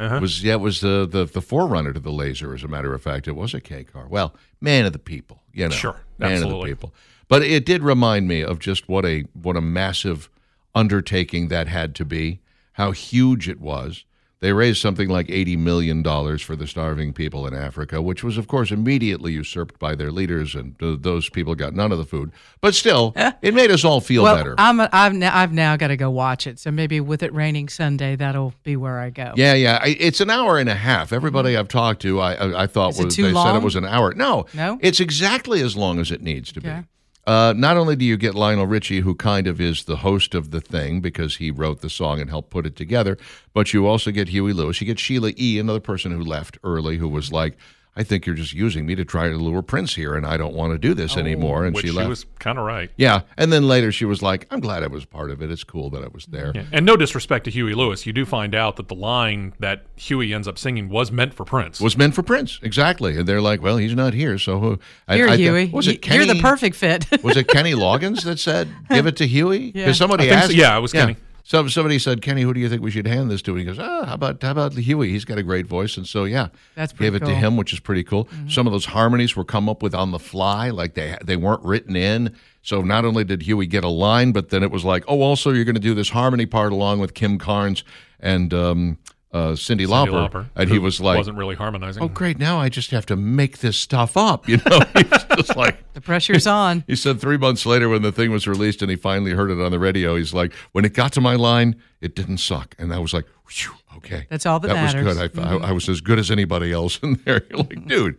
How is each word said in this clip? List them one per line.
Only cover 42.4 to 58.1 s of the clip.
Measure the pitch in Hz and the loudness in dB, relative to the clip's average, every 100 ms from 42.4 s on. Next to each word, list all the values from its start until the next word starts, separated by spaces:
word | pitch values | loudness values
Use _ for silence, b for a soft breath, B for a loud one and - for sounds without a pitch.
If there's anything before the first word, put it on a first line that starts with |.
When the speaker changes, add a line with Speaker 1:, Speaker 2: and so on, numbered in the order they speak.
| - | -8
Speaker 2:
put | - 78 | -8 -8
it | - | -8
together, | 80 120 101 95 B B B | -4 0 0 -2 B B B
but | 107 104 | -2 0
you | 104 101 | 2 2
also | 110 110 | 2 0
get | 104 92 | -4 -2
Huey | 95 98 | -2 -2
Lewis. | 95 76 85 | -2 -2 -4
You | 98 | -4
get | 110 | -4
Sheila | - 131 110 - | -4 -2 -2 -2
E., | 123 104 | 0 0
another | 110 107 | 0 -4
person | - 95 92 | -4 -6 -6
who | 85 | -6
left | 82 76 78 - | -6 -6 -10 -10
early, | 92 82 78 82 | -6 -4 -4 -4
who | 82 | -4
was | 73 69 | -4 -4
like, | 80 80 - b b b - | -2 -2 -6 b b b -8
"I | |
think | 110 98 | -4 -2
you're | 87 80 | -2 -6
just | 78 | -6
using | 76 110 82 76 | -4 -2 -2 -4
me | |
to | 92 | -4
try | 87 85 82 | -4 -2 -2
to | 80 | -2
lure | 82 85 | -2 -2
Prince | 90 131 - - | -2 -4 -4 -6
here, | 76 | -4
and | 73 | -4
I | 73 80 | -4 -4
don't | 76 | -4
wanna | 78 80 80 | -4 -4 -2
do | 117 | 0
this | 175 82 - | 0 -2 -4
Speaker 1:
Oh, | |
Speaker 2:
anymore." | 80 78 80 71 90 | -4 -2 -2 0 -2
And | |
Speaker 1:
which | 82 | -2
Speaker 2:
she | 85 | -4
Speaker 1:
she | 87 | -2
Speaker 2:
left. | 110 | -4
Speaker 1:
was | 120 - - | -6 -10 -10
kinda | 117 127 | -6 -4
right. | 107 110 87 - | -4 -6 -8 2
Speaker 2:
Yeah, | 131 101 - - | 4 4 0 0
and | 160 | 2
then | 160 139 | 4 6
later | 127 113 | 4 4
she | 101 | 0
was | 107 101 | -2 -2
like, | 98 95 - | 0 -2 -4
"I'm | 269 | -6
glad | 110 90 | -4 -4
I | 76 | -6
was | 71 | -8
part | 69 76 73 | -12 -12 -10
of | 69 | -10
it. | 78 | -10
It's | 82 | -10
cool | - 82 71 | -12 -10 -10
that | 69 | -10
I | 67 | -12
was | - - | -16 -14
there." | 71 71 | -10 -6
Speaker 1:
Yeah. | 101 98 | -8 -4
And | 147 180 | 2 4
no | 220 | 6
disrespect | 147 127 - 127 117 | 4 -2 -2 -2 -2
to | |
Huey | 117 113 | -4 -2
Lewis, | 107 127 95 | 0 0 -2
you | - | -4